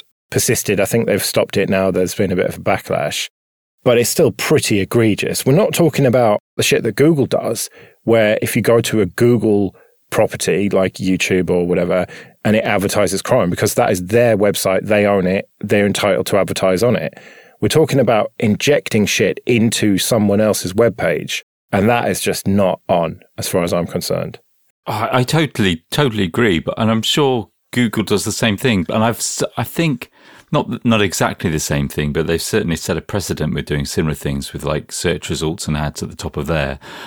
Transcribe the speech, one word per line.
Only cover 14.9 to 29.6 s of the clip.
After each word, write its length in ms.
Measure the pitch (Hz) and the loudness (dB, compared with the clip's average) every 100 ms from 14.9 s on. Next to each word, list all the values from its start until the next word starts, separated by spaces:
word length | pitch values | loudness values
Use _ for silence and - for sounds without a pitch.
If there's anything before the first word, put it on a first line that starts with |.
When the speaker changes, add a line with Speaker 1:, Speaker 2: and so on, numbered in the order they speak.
| 104 101 | 2 2
Speaker 1:
own 180 | 101 90 | 2 0
it, 240 | 95 - _ | -2 -4 _
they're 260 | 101 107 101 | -2 2 2
entitled 400 | 92 104 95 92 | 2 0 0 0
to 100 | 101 | 0
advertise 460 | 92 95 95 90 | 0 0 0 2
on 120 | 117 98 | 2 0
it. 220 | 78 - - - - _ | -2 -10 -20 -20 -20 _
We're 100 | 104 | 0
talking 300 | 233 160 135 | 2 2 2
about 320 | 127 214 202 - | 2 2 0 -2
injecting 680 | 226 196 - 143 - - 98 | 0 0 2 0 2 0 0
shit 320 | - 101 - - | 2 0 -2 0
into 500 | 120 117 - 107 95 | 2 2 0 0 0
someone 440 | - 117 104 101 | 0 0 2 2
else's 320 | 107 95 87 | 2 0 -2
webpage, 680 | 95 117 - 87 76 - - - _ _ | 2 2 2 -2 -2 -4 -8 -10 _ _
and 180 | 104 104 | 0 2
that 180 | 120 - | 2 0
is 120 | - | -2
just 260 | - - - | -2 -2 0
not 320 | 98 95 82 - | 2 2 0 0
on, 320 | 87 82 92 _ - | 0 0 -6 _ -12
as 120 | 90 | -4
far 120 | 95 | -2
as 100 | 85 | 0
I'm 140 | 87 85 | -2 -2
concerned. 520 | 90 - 87 85 - _ _ _ _ - | -4 -4 -4 -6 -12 _ _ _ _ -8
Speaker 2:
I, 320 | 104 110 127 | -4 0 0
I 40 | |
totally, 600 | 127 156 151 - 98 85 - | 2 0 0 0 0 0 -4
totally 320 | - 135 110 | 0 0 0
agree, 360 | 95 - 117 87 | -2 0 2 2
but, 160 | - - | -2 -2
and 120 | 110 | 0
I'm 120 | 113 | 0
sure 480 | 110 - 139 127 101 _ _ | 0 2 2 0 -4 _ _
Google 320 | - 120 - | -2 0 0
does 200 | 95 101 | 0 0
the 80 | 107 | -2
same 240 | 98 113 98 | -2 -2 0
thing. 300 | 131 101 82 | 0 0 0
And 160 | 110 | 0
I've, 140 | 110 113 | 0 -2
s-, 260 | - - - | -6 -4 -6
I 80 | - | -4